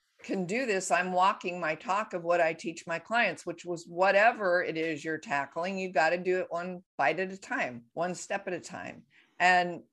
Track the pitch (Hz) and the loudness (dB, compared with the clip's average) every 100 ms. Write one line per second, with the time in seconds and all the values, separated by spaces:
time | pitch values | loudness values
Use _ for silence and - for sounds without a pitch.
0 | _ _ - 196 175 226 262 190 185 175 | _ _ -6 -4 -2 -2 0 0 2 2
1 | 180 180 190 208 180 175 160 156 - 196 | 2 4 4 2 -4 -4 -4 -4 -2 -2
2 | 220 180 165 175 165 160 175 165 - 165 | -2 -4 0 4 2 0 -8 -8 -6 -6
3 | - 226 214 156 - 214 175 170 165 170 | -2 0 0 -2 -8 -10 -8 -8 -6 2
4 | 190 196 220 254 190 180 151 160 160 151 | 4 6 6 4 2 2 2 -2 -2 -4
5 | 160 156 220 143 139 165 180 190 190 185 | -4 -6 -2 -2 -2 -4 -4 -4 -2 2
6 | 160 180 185 185 175 170 180 180 _ - | 2 2 0 0 -2 -6 -6 -10 _ 0
7 | 143 160 190 190 - 262 147 120 - - | 0 0 -4 -6 -8 -4 -4 -8 -12 -6
8 | 175 175 - 196 196 170 - 135 - - | -4 -4 -6 -6 -6 -8 -8 -12 -12 -14
9 | - _ _ - 180 180 180 170 - | -20 _ _ 2 6 6 4 -4 -12